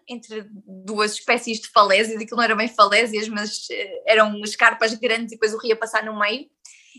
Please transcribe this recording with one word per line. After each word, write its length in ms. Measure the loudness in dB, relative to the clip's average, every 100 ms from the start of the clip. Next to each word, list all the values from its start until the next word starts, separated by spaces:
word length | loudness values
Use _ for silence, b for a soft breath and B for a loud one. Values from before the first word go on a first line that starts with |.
| -16
entre 380 | -16 -12 -14 -14 -20 -20
duas 480 | -18 -8 -2 -2
espécies 460 | -2 -2 -2 -2 -8
de 80 | 0
falésias, 520 | 4 6 4 2 -4
aquilo 160 | -6 -2
não 80 |
eram 120 | 0 0
bem 120 | -2
falésias, 600 | 4 4 6 2 -2 -6
mas, 380 | -6 -8 -10 -10
eh, 320 | -10 -10 -8 2
eram 340 | 4 4 2
escarpas 520 | -8 2 2 4 -2
grandes 380 | -2 -2 -4 -6
e 40 | -2
depois 180 | -2
o 40 | -2
rio 160 | -2
a 20 | -2
passar 280 | -2 -4
no 140 | -4 -2
meio. 280 | -2 -2 -10 _ B B B